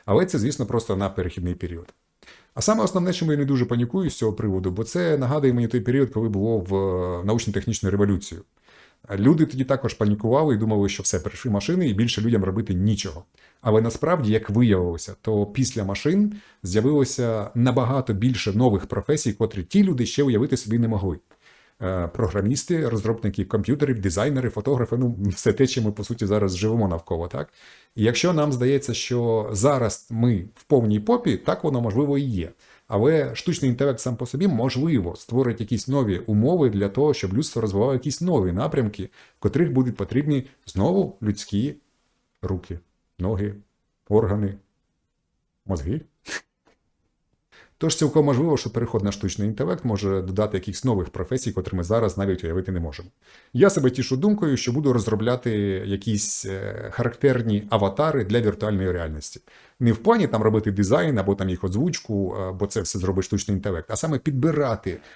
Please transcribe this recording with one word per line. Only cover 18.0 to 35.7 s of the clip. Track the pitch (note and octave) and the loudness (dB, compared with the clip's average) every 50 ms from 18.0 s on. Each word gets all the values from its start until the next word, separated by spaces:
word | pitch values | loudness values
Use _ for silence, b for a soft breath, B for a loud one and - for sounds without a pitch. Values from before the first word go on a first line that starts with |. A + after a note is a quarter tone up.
| B2+ - G#2+ | 0 -2 0
більше | F#2+ A2+ C3 B2+ G2+ - G#2+ F#2+ | 0 2 0 0 0 -2 0 2
нових | A2 C3 B2 G2+ F#2 - | 4 4 4 4 2 -2
професій, | - - G#2 - - D3+ D3 - A#2+ G2+ | -4 -6 -4 0 0 0 0 0 -2 -2
котрі | - A2+ - - G2+ E2+ | 0 -2 -2 -2 -4 -4
ті | - - G3+ G3+ | 2 4 4 4
люди | F#3+ D#3 B2 A#2 | 4 2 0 -2
ще | G#2 - - C#3+ | 0 0 0 2
уявити | C3+ A#2 G#2 B2+ - C3+ | 2 2 2 2 0 0
собі | - - G#2 A2+ A#2 | -2 -2 0 0 2
не | A#2 | 2
могли. | A2+ A2 G2+ F#2+ F#2 D#2 - - _ _ b b b b b b b b - | 2 0 0 -2 -2 -4 -6 -10 _ _ b b b b b b b b -6
Е, | F#2+ F#2 F#2+ F2+ F2 | -4 -4 -2 -2 -4
програмісти, | E2+ - - A2 - - G2+ F#2+ G#2+ C#3 - - - F3 D#3+ D3+ A#2+ | -4 -2 -2 -2 0 0 0 0 0 0 0 -2 -2 0 0 0 0
розробники | A#2 G#2 G2 A2 A2+ - - G2+ G2 - F#2+ | -2 -2 0 -2 -2 -2 -2 -4 -2 -4 -2
комп'ютерів, | - - G#2+ F#2 G#2+ C#3 C#3+ D3 C3+ B2 G#2+ | -2 -2 -2 0 0 0 0 0 0 0 0
дизайнери, | F#2+ F#2+ E2+ G2 A2+ D3 C#3+ C3 B2 A2 | -2 -2 0 0 0 0 0 0 -2 -2
фотографи, | - G#2+ - C3+ C#3+ A#2+ A#2 - A2+ | -4 -4 -2 0 0 0 0 0 0
ну, | B2 C3 A#2+ A#2 F#2+ | 0 0 0 0 -2
все | G2+ G2 F#2 - - A2+ G2+ | -2 -2 -2 0 0 0 2
те, | - C3+ | 4 2
чим | B2+ - B2+ A2 | 2 2 0 -2
ми, | G#2+ | -2
по | G#2 - G#2 | -2 -4 -6
суті, | - A2+ - A2 | -6 -4 -2 0
зараз | F#2+ G#2 G#2 G2+ F#2+ F#2 | 0 2 2 2 0 0
живемо | F2+ G#2 A2 A2+ A#2 G#2+ | 0 0 0 2 2 2
навколо, | F#2 E2+ E2 - - F2+ E2 E2+ | 0 0 -4 -4 -4 -4 -4 -4
так? | F2 - - - B B B B B B B B B - | -6 -6 -8 -8 B B B B B B B B B -2
І | A2+ G#2 | 0 2
якщо | A2+ A#2+ - - F3 F3 | 2 2 2 2 2 2
нам | D3+ D3 D3 C3+ | 2 2 2 0
здається, | A#2+ B2 C3 C#3 C3+ C3+ - A2+ | 2 2 2 2 2 0 -2 -4
що | - - - B2 A#2+ A#2 A#2 A2+ A2 G#2 - | -4 -4 -2 -2 0 0 2 0 0 0 -2
зараз | G#2+ F#2+ A#2 D3 C#3+ B2+ A#2 G#2 - - - - | -2 2 2 2 2 2 0 -2 -2 -6 -8 -6
ми | A#2 A2+ A#2+ B2 A2+ F#2 E2+ - - | -2 2 2 2 2 2 -2 -6 -14
в | - - | -14 0
повній | - D3 B2+ A2+ G#2+ G#2 G#2 | 2 4 4 4 4 2 2
попі, | G#2 - A#3+ A#3+ - E3 A2+ | 2 2 2 2 2 0 0
так | - - - F#3 - - | 0 0 -2 -2 0 0
воно, | D#3 C#3 A#2+ | -2 0 0
можливо, | A#2 A2 G2 B2 D3 C#3 C#3+ | 0 0 0 0 0 2 0
і | C#3 | 0
є. | C#3+ C3 A2 F2+ D#2+ E2 - b b b b b b | 0 -2 -2 -4 -4 -6 -10 b b b b b b
Але | - - G2+ A2+ D3 D#3+ D3+ C#3 - A2+ | -4 0 2 4 4 4 2 2 -2 -4
штучний | - - F3+ E3 - C#3+ B2+ | -6 -4 -4 -2 0 0 0
інтелект | A#2+ B2+ C#3 C#3+ B2+ - | 2 2 0 0 0 -2
сам | - C3 A#2 | -4 -4 -4
по | - B2+ | -4 -6
собі, | - - C#3 F#3+ | -6 -2 0 2
можливо, | G3+ C#3+ A2 A#2+ C3 - B2+ C#3+ E3+ D#3 A2 F2 E2+ E2 | 2 2 2 0 0 0 0 0 2 2 0 0 -2 -6
створить | - - - A#2 B2+ C3 A#2+ A2 - | -10 -8 -2 0 2 2 2 0 -4
якісь | A2+ - | -4 -4